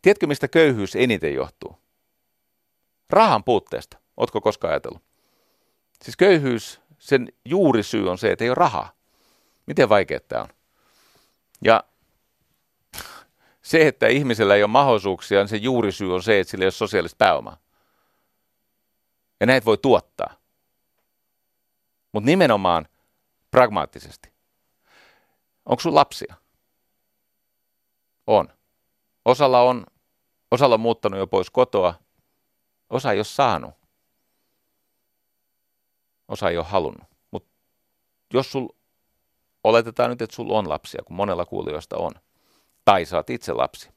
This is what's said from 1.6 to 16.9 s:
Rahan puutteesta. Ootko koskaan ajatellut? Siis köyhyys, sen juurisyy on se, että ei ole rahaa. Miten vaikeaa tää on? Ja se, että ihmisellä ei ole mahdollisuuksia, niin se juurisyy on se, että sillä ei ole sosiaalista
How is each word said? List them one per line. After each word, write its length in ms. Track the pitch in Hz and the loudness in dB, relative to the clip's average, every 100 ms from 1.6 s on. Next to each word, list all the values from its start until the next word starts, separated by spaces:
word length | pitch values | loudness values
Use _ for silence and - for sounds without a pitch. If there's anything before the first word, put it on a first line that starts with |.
| - - _ _ _ _ _ _ _ _ _ _ _ _ _ | -20 -20 _ _ _ _ _ _ _ _ _ _ _ _ _
Rahan 340 | 175 220 120 | 2 4 2
puutteesta. 540 | 95 110 - - - - _ - | 0 -2 -2 -12 -12 -20 _ -6
Ootko 240 | 123 107 | -4 -2
koskaan 300 | 107 - 85 | -2 -4 -4
ajatellut? 320 | 71 65 - _ _ _ _ _ _ _ _ _ _ | -4 -6 -18 _ _ _ _ _ _ _ _ _ _
Siis 140 | - - | -20 2
köyhyys, 640 | 185 175 135 117 - - _ _ | 4 4 2 -4 -8 -20 _ _
sen 280 | - 135 120 _ - | 0 0 0 _ -6
juurisyy 640 | 175 175 113 101 110 95 | 2 4 2 0 -4 -4
on 80 | 90 | -2
se, 140 | 110 | -2
että 120 | 95 | -2
ei 60 | 117 | -2
ole 60 | 127 | 0
rahaa. 360 | 165 80 - _ _ _ _ _ _ _ - | 0 0 -10 _ _ _ _ _ _ _ -8
Miten 240 | - 123 | 0 4
vaikeaa 300 | 104 90 65 _ | 4 2 -8 _
tää 140 | 62 | -10
on? 80 | 50 _ _ _ _ _ _ _ _ _ _ _ | -10 _ _ _ _ _ _ _ _ _ _ _
Ja 220 | - 113 - _ _ _ _ _ _ _ _ _ _ - - - _ _ _ _ | 2 2 2 _ _ _ _ _ _ _ _ _ _ -20 -20 -20 _ _ _ _
se, 260 | - 160 156 | -2 2 2
että 200 | - 110 | 2 0
ihmisellä 480 | 131 139 113 104 101 | 0 -2 0 4 4
ei 80 | |
ole 80 | 104 | 4
mahdollisuuksia, 680 | 117 139 110 98 92 - 98 | 2 2 2 0 -6 0 0
niin 80 | 98 | 0
se 100 | 107 | -4
juurisyy 580 | 110 123 107 92 95 90 | -2 -2 -2 -4 -4 -4
on 80 | |
se, 160 | 95 104 | 0 0
että 120 | 92 | 0
sillä 120 | 95 | -2
ei 40 | 95 | -4
ole 40 | |
sosiaalista 460 | - 107 | -2 -4